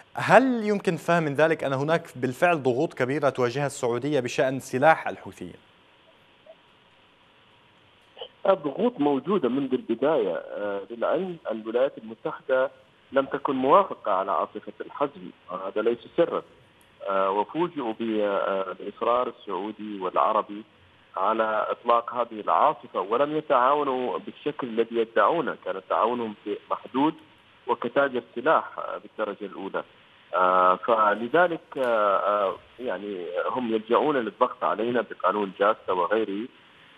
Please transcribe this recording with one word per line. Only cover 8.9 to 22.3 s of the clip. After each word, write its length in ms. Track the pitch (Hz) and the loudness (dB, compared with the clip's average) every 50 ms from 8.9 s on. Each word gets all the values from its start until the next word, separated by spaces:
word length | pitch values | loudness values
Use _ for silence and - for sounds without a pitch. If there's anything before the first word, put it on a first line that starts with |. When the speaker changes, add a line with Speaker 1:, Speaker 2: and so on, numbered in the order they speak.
| 240 - | 0 2
Speaker 2:
موجودة 480 | 143 147 143 131 - 170 208 185 131 117 | 0 2 2 0 0 0 -2 0 0 0
منذ 240 | 123 139 139 127 127 | 0 0 -2 -2 -2
البداية. 640 | 123 113 - 117 117 135 147 160 131 104 90 82 | -4 -2 -4 -4 0 2 2 2 2 2 0 -2
آه، 460 | - - - - 92 101 101 101 98 95 - | -4 -8 -8 -10 -8 -6 -6 -6 -6 -8 -10
للعلم 460 | 117 113 110 87 117 165 190 180 170 - - - | -8 -4 -2 -2 0 -2 -2 -6 -8 -10 -8 -8
الولايات 480 | 113 110 107 113 110 123 135 143 - 139 | -8 -6 -8 -4 -2 0 0 0 -2 -8
المتحدة 720 | 113 110 113 _ - 160 - - - - 131 131 131 139 - - _ _ _ _ _ _ 127 | -16 -16 -16 _ -10 -10 -10 -10 -4 -2 0 0 0 -2 -4 -12 _ _ _ _ _ _ -2
لم 120 | 139 135 | -2 0
تكن 280 | 135 - 139 - - 135 | 0 -4 -4 -2 -2 -2
موافقة 560 | 131 131 135 165 202 190 - - - - 107 95 | 0 4 6 6 6 6 4 -4 -8 -2 -2 0
على 200 | 92 98 101 90 | 0 0 0 0
عاصفة 400 | 76 101 - - 107 - 107 - - | -2 -2 -2 -6 -14 -14 -14 -14 -14
الحزم، 500 | - - - - 143 147 - 92 90 - - _ _ - | -14 -14 -4 -4 -4 -4 -4 -10 -16 -16 -18 _ _ -12
هذا 320 | 90 92 95 98 - 107 107 | -10 -8 -8 -6 -4 -2 0
ليس 160 | 120 120 120 - 131 - | 0 -2 -2 -6 -8 0
سرا. 260 | - 170 151 120 120 - - - - - _ _ _ _ _ _ - - 98 | 0 0 2 2 -4 -6 -6 -20 -20 -20 _ _ _ _ _ _ -12 -6 -2
آه، 220 | 98 95 98 98 | 0 2 2 2
وفوجئوا 600 | 98 104 101 - - 156 180 165 - 147 123 113 110 - | 2 0 -2 -2 -2 -2 -2 -2 -4 -6 -6 -6 -4 -4
ب-، 200 | 117 113 110 107 | -4 -2 0 0
آه، 520 | 104 101 101 95 - - 98 95 95 92 92 - | 0 2 0 0 0 0 -2 -2 -4 -6 -8 -10
بالإصرار 500 | 95 101 - - 117 113 120 123 123 117 | -10 -12 -8 -4 -2 0 2 0 0 -2
السعودي 720 | 117 - - 104 95 87 101 107 104 - 107 107 104 98 | -6 -12 -12 -8 -6 -6 -6 -6 -8 -10 -12 -10 -10 -6
والعربي 640 | 92 90 87 82 69 98 110 104 98 - 104 104 113 _ _ _ _ _ _ _ _ _ - | -6 -2 0 2 2 4 2 0 0 -2 -8 -14 -14 _ _ _ _ _ _ _ _ _ -6
على 500 | 90 95 104 110 113 110 110 107 107 107 - | -2 0 0 0 0 0 0 0 -2 -2 -2
إطلاق 440 | 101 - - 120 117 117 - - 120 | -4 -6 0 2 2 2 2 -2 -4
هذه 260 | 123 117 - | -4 -4 -4